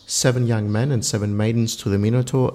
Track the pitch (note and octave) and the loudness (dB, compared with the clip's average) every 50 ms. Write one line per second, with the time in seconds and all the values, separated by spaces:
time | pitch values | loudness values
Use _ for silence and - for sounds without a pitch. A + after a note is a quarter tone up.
0 | - - - - - C3 B2 B2 B2 A#2 A#2 A2 G#2 G#2 G#2 A2 B2+ D3 C3+ A2+ | -12 -6 -4 0 0 0 2 2 0 0 0 0 0 0 0 0 0 0 0 -2
1 | - - - G2+ G#2 G#2 G2+ G#2 G#2+ A2+ A#2 A#2 A2+ A2+ - - - G#2 G2 G2+ | -2 -2 -2 -2 -2 -2 0 0 0 0 2 0 0 -2 -2 -4 -2 0 0 2
2 | G2+ A2 A#2+ B2+ B2 B2+ - C3 B2+ - | 2 2 2 2 0 0 0 0 0 0